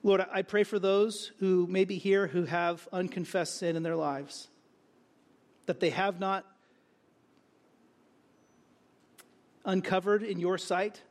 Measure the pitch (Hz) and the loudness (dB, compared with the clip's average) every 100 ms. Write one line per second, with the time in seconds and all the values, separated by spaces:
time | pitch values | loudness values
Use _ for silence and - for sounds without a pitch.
0 | 196 196 185 190 185 208 202 208 190 196 | 4 4 2 -4 -2 0 0 0 2 4
1 | 214 208 - - 190 180 175 185 190 190 | 2 0 -12 -2 2 4 2 2 0 0
2 | 202 196 190 170 160 170 175 170 - 185 | 2 2 2 -2 0 0 0 -2 -6 -4
3 | 180 185 165 190 156 - 175 165 165 165 | -4 -4 -4 -2 -2 -4 -2 -2 -2 -2
4 | 151 139 139 - - _ _ _ _ _ | -2 -4 -8 -16 -18 _ _ _ _ _
5 | _ _ _ _ _ _ - - 175 - | _ _ _ _ _ _ -6 0 0 2
6 | 196 175 190 190 - _ _ _ _ _ | -2 -2 -4 -4 -6 _ _ _ _ _
7 | _ _ _ _ _ _ _ _ _ _ | _ _ _ _ _ _ _ _ _ _
8 | _ _ _ _ _ _ _ _ _ _ | _ _ _ _ _ _ _ _ _ _
9 | _ - - _ _ _ - 190 - 190 | _ -20 -20 _ _ _ -2 0 2 0
10 | 190 208 220 175 175 185 - 180 208 - | 2 0 0 -2 -2 -2 -2 -2 -2 -6
11 | - | -20